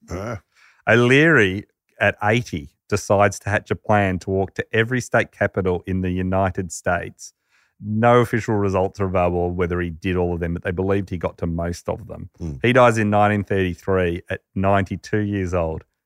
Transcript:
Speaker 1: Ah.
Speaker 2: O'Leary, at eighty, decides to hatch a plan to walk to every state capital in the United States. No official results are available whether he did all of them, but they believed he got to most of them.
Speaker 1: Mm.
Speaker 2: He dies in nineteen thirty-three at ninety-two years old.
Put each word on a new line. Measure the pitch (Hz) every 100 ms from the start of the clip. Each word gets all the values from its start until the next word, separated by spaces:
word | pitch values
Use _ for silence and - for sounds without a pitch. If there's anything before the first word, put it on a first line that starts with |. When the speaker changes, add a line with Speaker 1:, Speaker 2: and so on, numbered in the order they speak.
| _
Speaker 1:
Ah. | 87 101 180 _ _ _ _ -
Speaker 2:
O'Leary, | 117 123 135 160 147 98 95 - _ _ _
at | 101 -
eighty, | 104 120 - 85 71 _ _
decides | 101 - 101 101 -
to | -
hatch | 104 -
a | 101
plan | - 104 98 90
to | -
walk | 95 95
to | - -
every | 110 113 127
state | - 120 -
capital | _ 101 - 92 90 -
in | 92
the | 92
United | 90 92 95 95 95 90
States. | - - 87 85 - - _ _ _ _ _
No | 104 107 120 123
official | 117 117 101 107
results | 101 92 95 -
are |
available | 95 92 90 90 87
whether | 87 87 87
he | 87
did | 80 98 90
all | 87
of | 85
them, | 85
but | 85
they | 101
believed | 90 95 98 92
he | 87
got | 85 -
to | 85
most | 82 85 87 -
of | 85 -
them. | - 87 _
Speaker 1:
Mm. | 170 139
Speaker 2:
He | 117
dies | 127 123 113
in | 104
nineteen | 104 104 104
thirty-three | 95 98 92 85 - 95 87 87 _
at | 95 _ -
ninety-two | 98 101 92 92 - 107
years | 104 101 90
old. | 87 82 80 - _